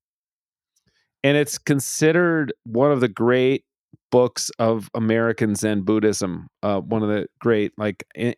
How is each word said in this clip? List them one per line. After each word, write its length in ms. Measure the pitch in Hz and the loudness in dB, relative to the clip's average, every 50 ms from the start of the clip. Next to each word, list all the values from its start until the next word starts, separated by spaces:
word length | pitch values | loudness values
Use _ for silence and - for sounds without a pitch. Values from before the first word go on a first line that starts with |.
| _ _ _ _ _ _ _ _ _ _ _ _ _ _ _ _ _ _ _ _ _ _ _ _ - | _ _ _ _ _ _ _ _ _ _ _ _ _ _ _ _ _ _ _ _ _ _ _ _ 0
and 140 | 139 143 | 2 2
it's 220 | 147 147 139 - - | 2 0 0 -4 -8
considered 960 | - - 147 139 127 - - - 156 156 160 170 180 170 165 160 147 123 - - _ | -2 -2 0 0 -2 -4 -4 0 2 2 4 2 2 2 0 -2 -2 -4 -8 -12 _
one 260 | 117 110 117 139 147 147 | -4 0 2 2 4 4
of 80 | 127 | 2
the 80 | 127 113 | 2 0
great 560 | 95 - 113 120 123 127 127 131 135 - - _ _ _ _ _ - _ _ _ | 0 0 2 2 4 4 2 2 0 -2 -4 _ _ _ _ _ -20 _ _ _
books 400 | - 127 123 120 - - - - - - | 2 2 2 2 0 -6 -10 -10 -4 -2
of 280 | 117 113 113 110 98 - - | 0 0 0 0 -4 -8 -6
American 640 | 117 113 110 113 113 113 117 107 - 117 107 101 | -2 0 0 2 2 2 0 0 0 0 0 0
Zen 260 | - - 110 107 101 95 | 0 -2 -2 -2 0 0
Buddhism, 680 | 98 110 110 104 107 98 - 104 92 87 85 85 - _ _ - | 0 0 2 2 2 0 0 -4 -6 -6 -8 -12 -16 _ _ -4
uh, 180 | 104 101 95 | -2 -2 -2
one 220 | - - 113 110 107 | -4 -4 -4 -2 -2
of 60 | 104 | 0
the 180 | 104 104 - - - _ | -2 -2 -4 -6 -10 _
great, 320 | - 120 113 107 104 - - | 0 0 2 2 0 -2 -4
like, 280 | - 107 104 92 - - - _ | -6 -6 -6 -6 -8 -14 -18 _
i-, 180 | - 113 120 - | -6 -6 -4 -4